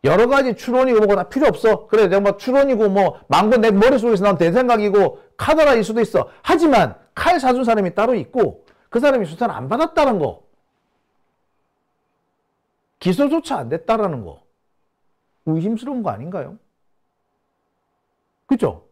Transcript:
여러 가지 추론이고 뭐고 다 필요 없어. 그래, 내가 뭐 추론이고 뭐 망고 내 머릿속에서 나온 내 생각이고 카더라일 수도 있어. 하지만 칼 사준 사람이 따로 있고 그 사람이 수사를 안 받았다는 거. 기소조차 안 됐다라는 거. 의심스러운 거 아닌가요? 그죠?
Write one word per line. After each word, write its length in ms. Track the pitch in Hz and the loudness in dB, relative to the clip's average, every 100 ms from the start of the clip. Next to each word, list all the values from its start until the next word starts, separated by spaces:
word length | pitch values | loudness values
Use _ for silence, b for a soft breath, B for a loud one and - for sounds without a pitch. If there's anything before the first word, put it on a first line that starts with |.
여러 240 | 143 175 240 | 2 2 2
가지 280 | 277 262 214 | 2 0 -4
추론이고 440 | - 247 262 226 | -2 0 2 2
뭐고 160 | 208 202 | 2 0
다 80 | 180 | -2
필요 180 | 269 240 | 0 0
없어. 400 | - 220 214 - | 2 0 0 0
그래, 200 | 214 196 | 2 2
내가 120 | 196 | 2
뭐 160 | 202 202 | 0 -2
추론이고 520 | - 269 277 233 214 | -2 0 2 2 0
뭐 300 | 196 185 - _ | 2 0 -4 _
망고 300 | 156 208 240 | 0 2 2
내 140 | 220 | 4
머릿속에서 520 | 196 226 269 233 202 | 4 4 4 0 2
나온 140 | 202 180 | 0 2
내 140 | 170 | 2
생각이고 680 | 208 254 233 208 202 180 B B - | 2 0 0 2 2 0 B B -8
카더라일 460 | - 311 294 240 | -2 2 4 2
수도 180 | 202 220 | 0 -2
있어. 280 | 214 170 - B | 0 -2 -4 B
하지만 540 | - 285 320 240 147 - _ | -2 0 2 2 0 -4 _
칼 260 | - - 349 | -6 -2 0
사준 240 | 254 254 | 0 0
사람이 300 | 240 220 185 | 0 0 -2
따로 220 | - 226 233 | -2 -2 -2
있고 500 | 123 254 180 - b b b | -4 -2 -2 -4 b b b
그 100 | 240 | 0
사람이 260 | 285 262 175 | 0 0 -4
수사를 280 | 165 240 | -6 -6
안 140 | - 131 | -6 -6
받았다는 480 | 233 330 339 277 208 | -4 -2 0 0 0
거. 240 | 135 - _ _ _ _ _ _ _ _ _ _ _ _ _ _ _ _ _ _ _ _ _ _ _ _ _ _ | -4 -6 _ _ _ _ _ _ _ _ _ _ _ _ _ _ _ _ _ _ _ _ _ _ _ _ _ _
기소조차 580 | 180 185 285 330 - 240 | -4 -2 0 -2 -4 -10
안 120 | 117 | -6
됐다라는 540 | 160 - 220 202 139 | -8 -4 -2 -2 -6
거. 200 | 90 71 _ _ _ _ _ _ _ _ _ _ - | -14 -20 _ _ _ _ _ _ _ _ _ _ -6
의심스러운 580 | 160 185 226 254 262 | -4 -4 -6 -8 -8
거 60 | 190 | -8
아닌가요? 460 | 101 151 190 131 208 _ _ _ _ _ _ _ _ _ _ _ _ _ _ _ _ _ _ _ | -10 -12 -12 -14 -18 _ _ _ _ _ _ _ _ _ _ _ _ _ _ _ _ _ _ _
그죠? 380 | 269 160 80 _ | -4 -4 -6 _